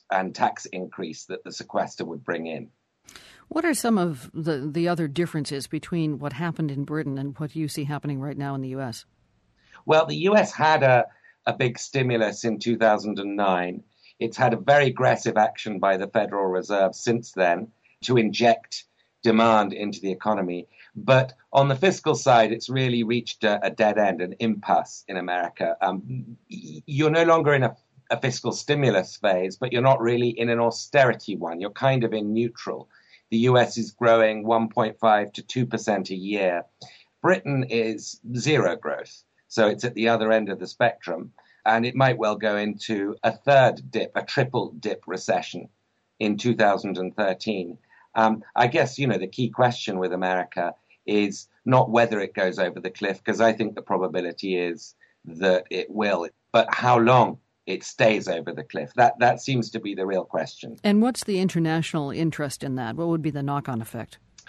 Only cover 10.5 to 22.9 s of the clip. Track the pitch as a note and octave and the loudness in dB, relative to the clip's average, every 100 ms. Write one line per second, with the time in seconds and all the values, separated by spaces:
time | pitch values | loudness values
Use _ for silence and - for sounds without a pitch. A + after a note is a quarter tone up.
10.5 | - D#3 D#3 C3+ B2 - _ _ _ - | 2 4 6 6 6 2 _ _ _ -6
11.5 | A2 B2+ A#2 - C#3 B2+ A#2+ G#2 G#2 A#2 | -2 -2 -4 -6 -2 0 0 0 -2 -4
12.5 | G#2 A#2 A2 A2 G#2 G#2+ G2 G2+ G2+ G2 | -2 -2 2 4 2 0 -6 -4 -2 0
13.5 | F2+ F2+ F2+ - _ _ - A2+ - B2 | 0 -2 -6 -14 _ _ -8 -6 0 0
14.5 | A2+ A#2 D3 C3+ B2+ B2+ A#2 A2+ G#2+ A2 | 0 4 4 4 2 0 0 0 2 0
15.5 | - A2 G2 G2 F#2+ G2 A2+ G2+ G2+ F#2+ | 0 -8 -2 0 0 -2 -2 -2 -2 -2
16.5 | F#2 F#2 G2+ F#2+ - - A#2 - F#2 F2+ | -2 -2 2 0 0 -2 -2 -4 0 0
17.5 | E2+ A2+ _ _ _ - B2 G#2+ G#2 A#2 | 0 -4 _ _ _ 0 2 2 2 4
18.5 | - - - - _ _ _ A#2 A2 A2+ | 4 0 -16 -16 _ _ _ 2 4 6
19.5 | A2 G2+ G2+ G#2 G2+ G2 F#2 G#2+ G#2 F2+ | 4 2 -2 -8 -6 -6 -4 -2 -2 -2
20.5 | F2 - _ - G#2+ G#2+ C3 C3 - _ | -6 -10 _ -20 -6 2 4 2 -6 _
21.5 | C#3 C#3 C3 F#3+ F#3+ D#3 A#2 C3+ A#2 A2 | 2 2 2 0 0 0 0 4 6 6
22.5 | A2+ - C3 C3 | 0 -4 -2 0